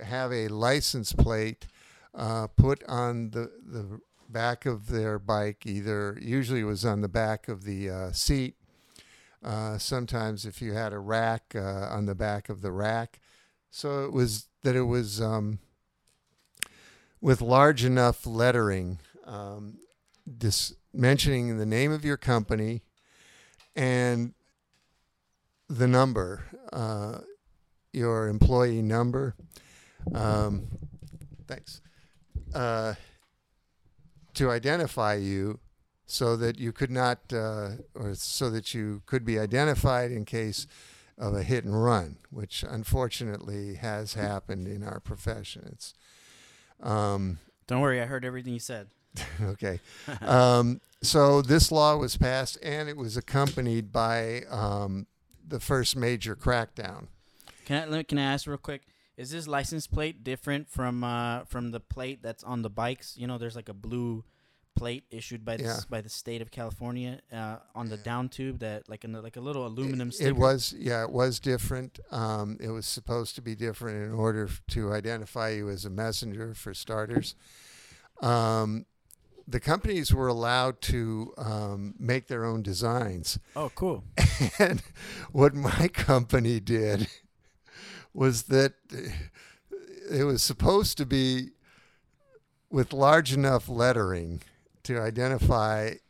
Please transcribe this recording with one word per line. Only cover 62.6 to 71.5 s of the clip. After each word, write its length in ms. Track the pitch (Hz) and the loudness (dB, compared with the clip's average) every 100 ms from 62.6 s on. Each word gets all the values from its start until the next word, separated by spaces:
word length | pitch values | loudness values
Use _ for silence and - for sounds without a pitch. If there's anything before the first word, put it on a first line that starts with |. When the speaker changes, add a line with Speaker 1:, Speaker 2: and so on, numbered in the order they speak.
Speaker 2:
the 80 | 110 | -4
bikes? 460 | 110 120 131 - - | -4 -4 -4 -12 -12
You 80 | 123 | -8
know, 100 | 123 | -8
there's, 160 | 117 | -8
like, 140 | 117 107 | -10 -14
a 60 | |
blue 500 | 98 113 123 120 110 - _ _ _ _ | -14 -8 -4 -4 -6 -10 _ _ _ _
plate 300 | - 120 127 - | -4 -4 -8 -10
issued 340 | 113 - 117 | -14 -12 -12
by 140 | 110 113 | -8 -6
the 60 | |
s-, 160 | 113 113 | -4 -6
Speaker 1:
Yeah. 40 | - | -6
Speaker 2:
by 100 | 113 | -8
the 80 | 107 | -8
state 320 | - 120 117 | -10 -8 -8
of 100 | 113 | -10
California, 680 | 131 113 - 120 123 123 131 - | -10 -10 -8 -8 -6 -8 -10 -14
uh, 260 | 113 110 113 _ | -10 -10 -10 _
on 160 | 117 113 | -10 -10
the 60 | 107 | -8
Speaker 1:
Yeah. 60 | |
Speaker 2:
down 240 | 110 120 131 | -6 -4 -6
tube 300 | - 135 127 | -6 -8 -6
that, 280 | 110 107 - | -8 -8 -12
like, 160 | 107 | -14
in 80 | 113 | -12
the, 80 | 110 | -12
like, 160 | 113 123 | -12 -12
a 40 | |
little 240 | 135 143 120 | -8 -6 -6
aluminum 420 | 113 135 131 120 | -6 -4 -4 -6
Speaker 1:
It, 60 | |
Speaker 2:
sticker. 160 | - 139 | 0 2
Speaker 1:
it 60 | 127 | 6
was, 380 | 131 135 - - | 6 4 0 -4
yeah, 240 | 123 117 | -4 -2
it 80 | 113 | -2
was 260 | 123 127 120 | 2 0 0
different. 640 | 139 | -2